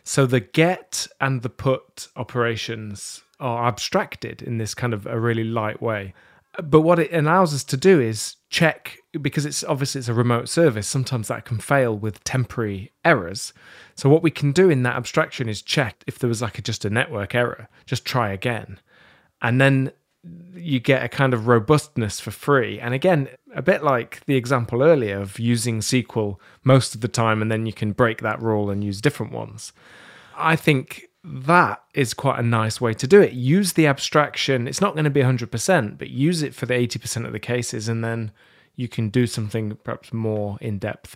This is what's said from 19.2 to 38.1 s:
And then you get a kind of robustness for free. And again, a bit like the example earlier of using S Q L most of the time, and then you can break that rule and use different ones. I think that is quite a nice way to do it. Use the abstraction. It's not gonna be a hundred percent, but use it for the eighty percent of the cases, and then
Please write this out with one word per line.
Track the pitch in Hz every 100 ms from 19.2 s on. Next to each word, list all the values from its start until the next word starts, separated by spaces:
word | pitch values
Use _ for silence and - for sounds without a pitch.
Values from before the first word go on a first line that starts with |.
| _ -
And | 117 127
then | 139 135 131 - _ _ 170 170 175 180
you | 170 131
get | 123 131
a | 120
kind | - 135
of | 120 110
robustness | 120 107 151 - - 107 -
for | -
free. | - - 139 104 104
And | 117
again, | 131 185 165 135 - _ 208
a |
bit | 139 208
like | 151 127 107 - -
the | 135
example | 117 135 117 120
earlier | 147 156 107 98
of | 98 107
using | 117 120 117 113
S | -
Q | 127 113 117
L | 104 95 _ _ 131
most | 131 - 110
of |
the | 110
time, | - 113 107
and | 107
then | 110 110
you |
can | - 107
break | 101 120 110
that | 110 107
rule | 113 107 101
and | 101
use | 101 98
different | 135 - 101
ones. | - - 107 - - - - - - - -
I | 160 160
think | - 139 147 - - _
that | 170 135 131 175 135 - _
is | - 127
quite | - 139 127
a |
nice | 117 117 110 -
way | 120 110
to | 131
do | 196
it. | 165
Use | 123 123 180 196
the | - 156
abstraction. | 135 - 156 143 - - 131 120
It's | 135
not | 202 151
gonna | 151
be | 139
a | 127
hundred | 127 117
percent, | 117 - 180 104 -
but | -
use | 127 151 175
it | 143
for | - 120
the |
eighty | 123 120 120
percent | - 117 120
of |
the | 110
cases, | - 123 117 120 110
and | 113
then | 113